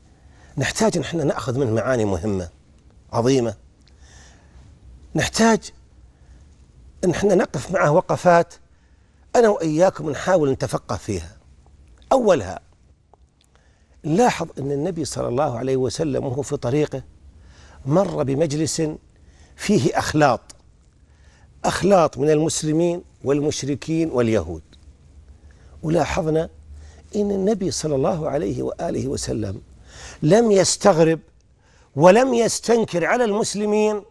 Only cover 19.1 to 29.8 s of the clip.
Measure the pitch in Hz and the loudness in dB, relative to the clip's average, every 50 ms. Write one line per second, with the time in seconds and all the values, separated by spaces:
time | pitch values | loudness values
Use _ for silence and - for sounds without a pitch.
19.1 | _ _ - - _ _ - _ - - - - 214 175 117 - - - - - | _ _ -20 -20 _ _ -20 _ -18 -10 -2 0 2 2 2 2 0 -2 -4 -2
20.1 | - 156 147 139 117 101 - - - - _ _ _ _ _ _ _ _ _ _ | 0 2 4 4 2 0 -4 -12 -20 -20 _ _ _ _ _ _ _ _ _ _
21.1 | _ _ _ - _ _ - _ _ - - - - - 156 190 202 180 156 147 | _ _ _ -20 _ _ -20 _ _ -6 -4 -4 -2 0 2 4 6 6 4 2
22.1 | - 123 139 156 156 151 160 160 - - - 156 151 160 170 175 170 180 - - | 0 -2 0 2 2 2 2 0 -2 -4 -4 -2 0 0 0 0 -2 -4 -8 -14
23.1 | _ _ - 123 143 147 143 151 - - - 135 147 120 - - 160 160 165 156 | _ _ -2 -2 0 0 0 -2 -4 -4 -6 -6 -6 -6 -4 -4 -2 -2 -2 0
24.1 | 127 127 117 113 110 104 82 80 85 80 - _ - - - - - _ _ - | 0 0 2 2 2 0 -2 -4 -10 -12 -14 _ -20 -20 -20 -20 -20 _ _ -20
25.1 | - - - - - - - - - - - - - - - 156 160 170 139 - | -20 -20 -20 -20 -20 -20 -20 -20 -20 -20 -20 -20 -20 -10 -4 -2 0 0 0 0
26.1 | - - 170 156 156 160 165 - - - - - - - - - - - - - | -2 -4 -2 0 0 -2 -2 -4 -10 -18 -20 -20 -20 -20 -20 -20 -20 -20 -20 -8
27.1 | - 208 208 202 202 196 190 202 226 185 190 165 - - - 156 143 131 135 170 | -4 -2 -2 -2 -2 0 0 0 0 0 -2 -4 -4 -4 -4 -2 -2 0 0 -2
28.1 | - 156 156 - 131 147 180 196 131 127 131 127 - - 170 170 - - 117 131 | -2 -2 -4 -4 -4 -4 -4 -4 -4 -4 -6 -6 -6 -6 -6 -6 -4 -4 -4 -4
29.1 | - - - - 127 120 107 98 98 - - - - - | -6 -6 -6 -6 -6 -4 -6 -6 -8 -10 -14 -20 -20 -20